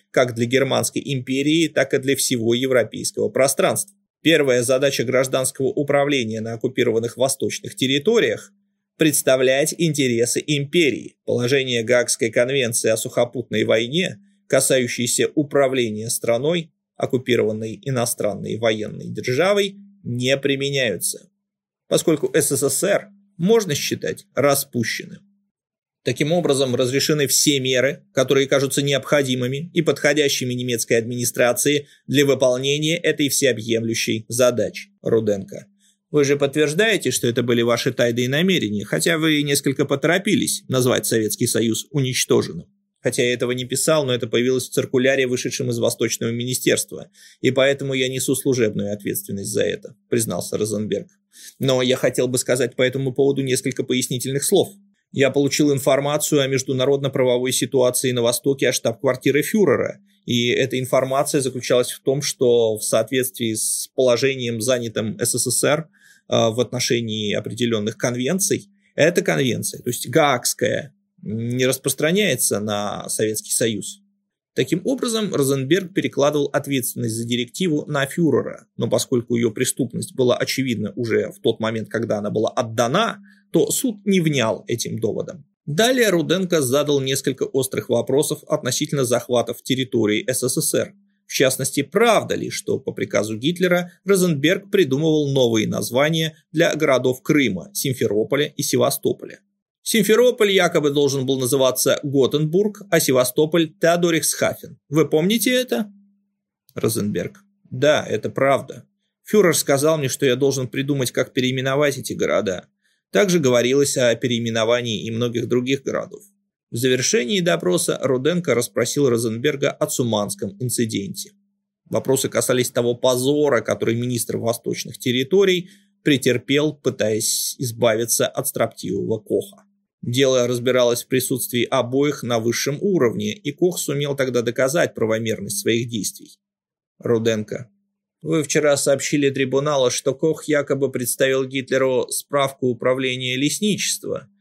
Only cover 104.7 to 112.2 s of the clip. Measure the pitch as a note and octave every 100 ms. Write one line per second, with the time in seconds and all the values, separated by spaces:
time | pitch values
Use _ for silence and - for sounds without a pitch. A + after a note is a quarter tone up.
104.7 | - - D3+ D3+ D#3 F3+ A3+ C4 B3+ B3+
105.7 | A#3 G#3+ - _ _ _ _ _ _ _
106.7 | - A2+ A#2 G#2 F2 - - _ _ -
107.7 | B2+ C#3+ C3+ - - A#2 - C3+ C3 -
108.7 | - - _ _ _ - G#3+ D3+ - -
109.7 | C#3 D#3 D#3+ C3+ - C3+ B2 C#3 C3 B2
110.7 | C3+ C#3 C#3 B2 C3 B2+ B2+ B2+ C3 C3
111.7 | C#3 C#3+ C3 A2 F#2